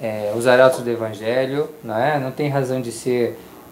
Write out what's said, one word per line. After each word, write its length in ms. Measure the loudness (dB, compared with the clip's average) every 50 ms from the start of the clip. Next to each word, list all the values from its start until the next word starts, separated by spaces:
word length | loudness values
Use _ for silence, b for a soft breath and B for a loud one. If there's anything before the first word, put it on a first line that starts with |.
é, 300 | -8 -6 -6 -4 -4 -4 -2
os 100 | 0 4
Arautos 340 | 6 8 8 8 6 6 2
do 80 | -2 -4
Evangelho, 800 | -2 -2 -4 -6 -6 -6 -4 -2 0 0 0 -2 -2 -4 -4 -6 -8 -14 -10
não 120 | -6 -2
é? 220 | 0 0 0 0 0
Não 120 | -2 -4
tem 160 | -4 -4 -4 -2
razão 320 | -2 -2 -2 -2 -2 -4
de 100 | -4 -6
ser, 460 | -8 -6 -2 -2 0 2 0 0 -2 B B B B B B -14